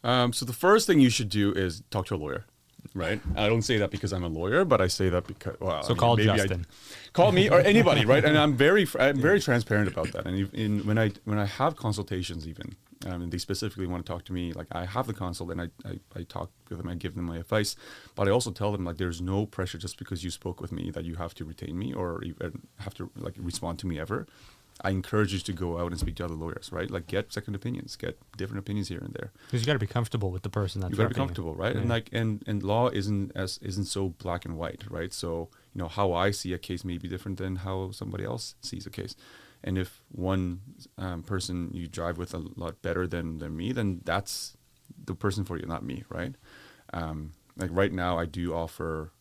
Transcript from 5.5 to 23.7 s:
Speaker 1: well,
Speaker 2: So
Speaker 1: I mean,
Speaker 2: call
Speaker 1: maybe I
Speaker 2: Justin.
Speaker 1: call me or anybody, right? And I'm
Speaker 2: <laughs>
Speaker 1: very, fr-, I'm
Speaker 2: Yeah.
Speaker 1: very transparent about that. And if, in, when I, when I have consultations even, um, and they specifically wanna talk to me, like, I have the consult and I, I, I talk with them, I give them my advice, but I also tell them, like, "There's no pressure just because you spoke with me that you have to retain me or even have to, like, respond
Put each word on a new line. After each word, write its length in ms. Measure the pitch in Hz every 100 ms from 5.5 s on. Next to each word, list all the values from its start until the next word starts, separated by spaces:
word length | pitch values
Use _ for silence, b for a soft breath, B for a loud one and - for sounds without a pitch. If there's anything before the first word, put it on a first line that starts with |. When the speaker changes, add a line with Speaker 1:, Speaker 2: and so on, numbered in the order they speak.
| -
Speaker 1:
well, 220 | 92 78
Speaker 2:
So 60 | 71
Speaker 1:
I 20 |
mean, 40 | -
Speaker 2:
call 180 | 120 113
Speaker 1:
maybe 120 | 107
I 80 | 101
Speaker 2:
Justin. 300 | 98 90 87 B B B B
Speaker 1:
call 180 | - 190
me 180 | 180 202
or 100 | 170
anybody, 460 | 180 214 202 120 110
right? 180 | 135
And 140 | 147 151
I'm 160 | 151
Speaker 2:
<laughs> 140 | 127 143
Speaker 1:
very, 180 | 202 185
fr-, 160 | -
I'm 140 | 135 139
Speaker 2:
Yeah. 60 |
Speaker 1:
very 160 | 143 202
transparent 480 | - 120 110 104 104
about 200 | - 82
that. 160 | - -
And 100 | 95
if, 160 | 98
in, 320 | - 107 104 101
when 140 | 107
I, 120 | 110 -
when 160 | - 104
I 60 | 101
have 300 | - 143 156
consultations 720 | 117 107 95 92 90 85 80
even, 280 | 78 - - _ - -
um, 160 | 90
and 80 | 87
they 80 | 87
specifically 480 | - 98 110 95 92
wanna 160 | 87
talk 220 | 85 87 -
to 80 |
me, 200 | 92 87
like, 140 | 82 85
I 140 | 87 90
have 220 | 107 127
the 60 |
consult 360 | 101 92 87 85
and 100 | 85
I, 100 | 85 _
I, 160 | - 90 _ -
I 60 |
talk 280 | 85 - 85 _ _
with 80 | 87
them, 100 | 85
I 60 |
give 220 | 87 85 85
them 100 | 87
my 120 | 82
advice, 380 | 85 110 107 - B B B
but 140 | - 98
I 40 |
also 200 | 113 120
tell 200 | 95 104
them, 140 | 104 87
like, 120 | 82
"There's 240 | 92 85
no 260 | 90 98 107
pressure 320 | - 92 82
just 180 | 87 -
because 260 | - 90
you 60 | 85
spoke 320 | - 92 90
with 100 | 85
me 200 | 85 85
that 120 | 82
you 120 | 85 82
have 180 | 85 -
to 100 | 78
retain 340 | 80 78 85
me 140 | 117
or 300 | - 90 85
even 440 | 85 78 87 80 - _
have 160 | 101 -
to, 140 | 90 -
like, 180 | 80 92
respond 400 | 87 - 85